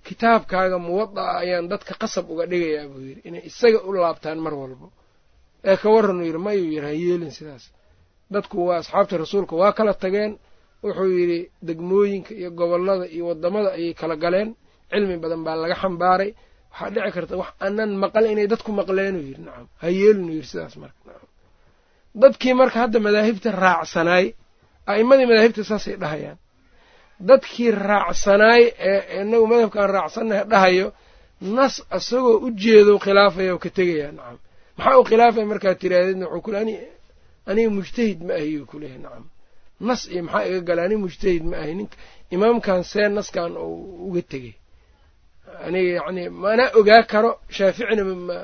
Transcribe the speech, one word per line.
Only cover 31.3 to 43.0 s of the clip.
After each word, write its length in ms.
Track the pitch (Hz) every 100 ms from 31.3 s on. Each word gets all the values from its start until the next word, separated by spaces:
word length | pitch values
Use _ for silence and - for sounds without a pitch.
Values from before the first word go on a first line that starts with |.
| -
nas 340 | 185 233 269 - -
asagoo 480 | 180 - 240 254 226
u 140 | 254
jeedo 420 | 208 220 214 208 202
khilaafaya 520 | 196 196 202 175 185
oo 80 | 175
ka 100 | 170
tegaya, 400 | 196 175 156 147
nacam. 260 | 156 123 120 - - _ -
Maxaa 200 | 262 262
u 40 |
khilaafaya 420 | 214 226 233 220 214
markaad 320 | 208 196 180
tiraahdeedna, 460 | 185 180 185 185 170
wuxuu 140 | 170
ku 80 | 220
leeyahay, 160 | 202 220
"Ani-, 220 | 190 - - _ _ _ _ -
aniga 220 | 208 226
mujtahid 500 | 202 175 - 226 165
ma 120 | 175
ahi," 180 | 180 151
uu 120 | 151 123
ku 120 | 147
leeyahay, 240 | 147 127
nacam. 240 | 123 120 - - - - - -
"Nas 240 | 208 240 -
iyo 160 | 180
maxaa 220 | 170 208 185
iga 140 | 185
galay? 240 | 175 170 180
Ani 100 | 214
mujtahid 480 | 185 - 196 170 -
ma 100 | -
ahi. 160 | 151 180
Ninka 200 | 208 - - - -
imaamkan 500 | 180 220 240 202 185
see 240 | 170 202